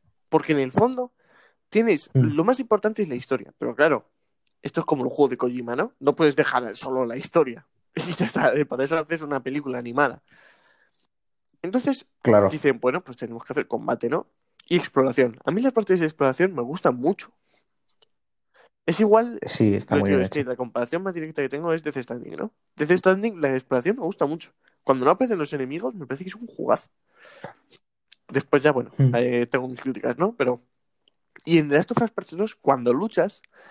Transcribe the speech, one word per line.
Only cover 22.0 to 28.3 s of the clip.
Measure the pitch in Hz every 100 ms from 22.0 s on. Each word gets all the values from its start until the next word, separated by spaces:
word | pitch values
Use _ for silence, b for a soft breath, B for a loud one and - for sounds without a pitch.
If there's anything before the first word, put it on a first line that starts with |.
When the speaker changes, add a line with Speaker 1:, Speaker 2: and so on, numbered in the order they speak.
| 120 120 - -
Speaker 1:
¿no? | 226 _ _ -
Death | 151 180
Stranding, | 190 190 220 190
la | 147
exploración | 131 - 131 139 247
me |
gusta | 175 - 143
mucho. | 160 - _ _ _
Cuando | - 131 127
no |
aparecen | 185 254 202
los | 147
enemigos, | 151 131 156 233
me | 220 143
parece | 139
que | 185
es | 214
un | 233
jugazo. | - - - - _ _ B B B B B B B _ _ _ _
Después | -